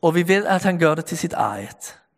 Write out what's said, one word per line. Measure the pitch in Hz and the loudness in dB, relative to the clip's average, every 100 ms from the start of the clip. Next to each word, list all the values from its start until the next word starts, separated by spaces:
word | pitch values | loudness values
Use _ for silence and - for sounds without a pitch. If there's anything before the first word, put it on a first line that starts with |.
Og | 170 | 2
vi | 170 175 | 2 2
ved, | 196 202 | 2 2
at | 190 | 0
han | 190 175 | 0 2
gør | 165 | 2
det | 156 | 2
til | 165 170 | -4 -6
sit | 175 | -6
eget. | - 110 107 104 - - - _ | -2 -4 -4 -12 -14 -20 -20 _